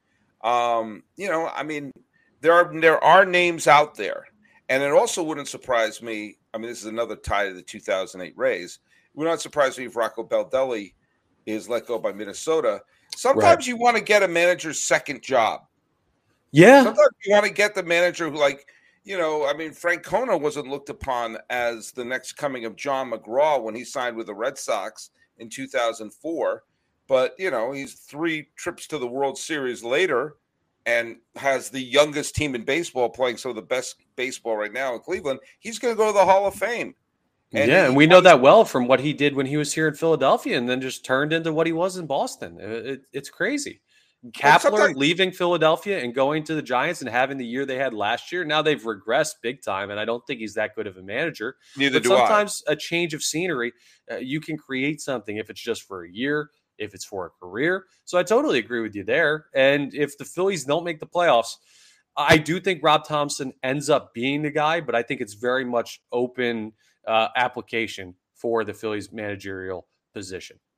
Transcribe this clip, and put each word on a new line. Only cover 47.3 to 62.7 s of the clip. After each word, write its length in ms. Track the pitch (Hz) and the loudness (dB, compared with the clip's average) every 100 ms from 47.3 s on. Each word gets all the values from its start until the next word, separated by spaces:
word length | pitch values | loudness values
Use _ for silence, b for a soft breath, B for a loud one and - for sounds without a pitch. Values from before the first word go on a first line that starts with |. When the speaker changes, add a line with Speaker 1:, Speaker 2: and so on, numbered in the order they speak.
| 139 | -4
Speaker 2:
the 80 | 117 | -6
year 180 | 127 | -6
they 140 | 139 127 | -4 -4
had 160 | 135 | -4
last 380 | 107 101 120 - | -2 -2 -4 -6
year, 120 | 180 | -8
now 200 | 151 151 | -2 0
they've 180 | 151 127 | 0 0
regressed 540 | 113 101 107 135 151 - | -4 -6 0 0 0 -4
big 180 | 117 143 | -8 -8
time, 300 | - 95 101 | -6 -6 -4
and 80 | 104 | -6
I 60 | 107 | -6
don't 200 | 120 - | -6 -8
think 140 | 123 | -10
he's 160 | 107 107 | -8 -4
that 180 | 107 - | -6 -6
good 120 | 104 | -10
of 100 | 92 | -10
a 60 | |
manager. 540 | 95 117 165 123 113 - b 135 | -10 -6 -6 -6 -10 -12 b -2
Speaker 1:
Neither 220 | 139 120 | 0 2
Speaker 2:
But 40 | |
Speaker 1:
do 100 | 113 127 | 4 4
I. 20 | |
Speaker 2:
sometimes 440 | 120 208 208 - - | 4 2 0 -4 -4
a 100 | 151 | -4
change 380 | - 170 175 | -4 -4 -4
of 100 | 151 | -6
scenery, 480 | - 156 185 135 120 - b b - | -6 -4 -4 -4 -6 -8 b b -12
uh, 40 | 117 | -10
you 240 | 131 151 | -6 -8
can 180 | 156 156 | -8 -12
create 420 | - 131 139 151 | -8 -4 -4 -4
something 380 | - 127 104 104 | -6 -8 -6 -8
if 140 | 107 | -10
it's 100 | 107 | -10
just 220 | 120 104 | -6 -8
for 220 | - 95 85 | -8 -14 -12
a 40 | |
year, 400 | 98 135 151 151 _ _ - | -6 -4 -4 -6 _ _ -14
if 160 | 104 95 | -12 -12
it's 100 | - | -12
for 220 | 98 85 | -10 -10
a 20 | |
career. 560 | _ 90 101 160 185 - _ - | _ -10 -4 -2 -2 -8 _ -4
So 120 | 180 | -2
I 60 | |
totally 340 | 180 233 294 139 | 2 2 2 0
agree 240 | 107 120 | -2 -4
with 140 | 110 104 | -6 -6
you 80 | |
there. 420 | 92 143 151 156 - | -2 0 0 -2 -4
And 400 | 139 135 143 135 | 2 2 2 -2
if 240 | 139 143 - | -4 -6 -6
the 80 | 139 | -12
Phillies 380 | 165 190 180 131 | -4 -2 -2 -2
don't 180 | 156 | -4
make 160 | 170 156 | -4 -10
the 60 | - | -6
playoffs, 520 | 175 170 120 113 - b b b b b - | 0 4 4 2 -6 b b b b b -2
I 200 | 147 165 | 2 2
do 220 | 151 180 | 2 -4
think 220 | 190 | -2